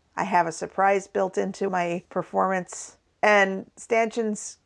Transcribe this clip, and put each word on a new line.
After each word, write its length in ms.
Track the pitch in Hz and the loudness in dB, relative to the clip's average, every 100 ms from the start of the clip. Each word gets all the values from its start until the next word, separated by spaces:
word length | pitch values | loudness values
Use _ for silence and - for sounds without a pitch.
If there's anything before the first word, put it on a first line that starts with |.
| _ - | _ -6
I 80 | |
have 220 | 190 175 165 | 0 2 2
a 60 | |
surprise 560 | 160 165 - 190 196 190 | -2 -6 0 2 2 0
built 280 | 202 190 196 | -2 -2 -2
into 320 | 196 190 196 | -4 -2 -4
my 360 | 180 175 175 - | -2 -2 -4 -6
performance." 880 | 185 165 196 190 190 180 - - - _ _ | -6 -4 0 0 0 -4 -12 -16 -20 _ _
And 460 | 214 208 196 190 - | 4 4 4 0 -10
Stanchion's 840 | - - 226 226 233 220 214 - - | -14 -2 0 0 -2 -4 -4 -10 -18